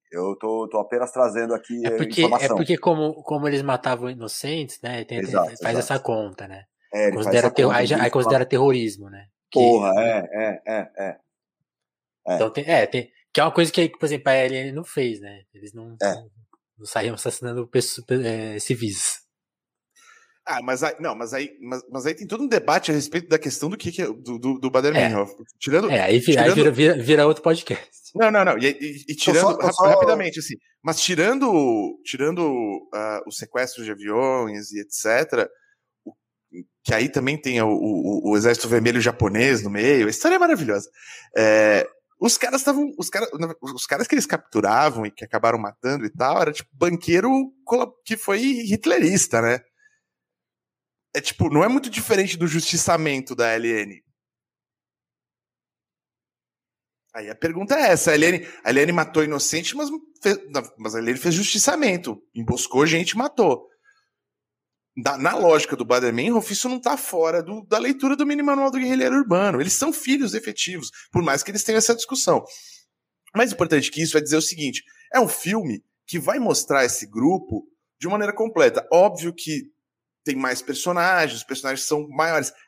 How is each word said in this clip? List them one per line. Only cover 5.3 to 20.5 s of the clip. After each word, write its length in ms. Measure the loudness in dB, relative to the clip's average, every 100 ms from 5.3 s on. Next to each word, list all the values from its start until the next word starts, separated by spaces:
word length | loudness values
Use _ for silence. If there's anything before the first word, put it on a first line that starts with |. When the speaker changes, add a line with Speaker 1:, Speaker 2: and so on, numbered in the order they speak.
| 0 0
Speaker 2:
faz 280 | -2 -4 -2
Speaker 1:
exato. 20 |
Speaker 2:
essa 200 | -2 -4
conta, 480 | -2 -4 -4 -10 -18
né? 180 | -18 -20 _ _
Speaker 1:
É, 140 | 0 0
ele 80 | 0
Speaker 2:
Considera 260 | 2 4
Speaker 1:
faz 20 |
essa 100 | 4
Speaker 2:
terro-, 140 | 4 2
Speaker 1:
conta, 120 | 4
Speaker 2:
aí 60 | 2
já, 100 | 2
Speaker 1:
ele 80 |
Speaker 2:
aí 60 | 2
considera 280 | 2 2 2
Speaker 1:
fala 100 | 2
Speaker 2:
terrorismo, 640 | 2 4 2 -2 -8 -16
né? 160 | -20 -20 _ _
Que 80 | 4
Speaker 1:
Porra, 340 | 6 6 4 2
é, 180 | 2 0 -2
é, 300 | -4 -4 -4
é, 260 | -6 -6 -6 -8
é. 200 | -10 -10 _ _ _ _ _ _ _ _ _ _ -4
É. 60 |
Speaker 2:
Então 160 | -2 -2
tem, 140 | -2
é, 220 | 0 2 2
tem, 240 | -2 -8 _ _
que 60 | 0
é 40 |
uma 80 | 2
coisa 180 | 2 2
que, 180 | 2 0
por 160 | 0 -4
exemplo, 240 | -2 0
a 40 |
L 220 | 2 2 -2
N 160 | -8
não 120 | -10
fez, 360 | -8 -4 -4 -4
né? 220 | -14 -20 _
Eles 220 | _ -20
não, 220 | -18 -16 -4
Speaker 1:
É. 140 | -4
Speaker 2:
não, 160 | -4 -10 _ _ _ _ _
não 80 | -8
saíam 280 | -4 -4
assassinando 520 | -6 -8 -8 -8 -10 -4
pesso-, 400 | -2 -2 -4 -4
pe-, 180 | -2
é, 340 | -2 -6 -8 -8
civis. 640 | -6 -4 -4 -4 -6 -6 _ _ _ _ _ _ _ _ _ _ _ _
Speaker 3:
Ah, 140 | -8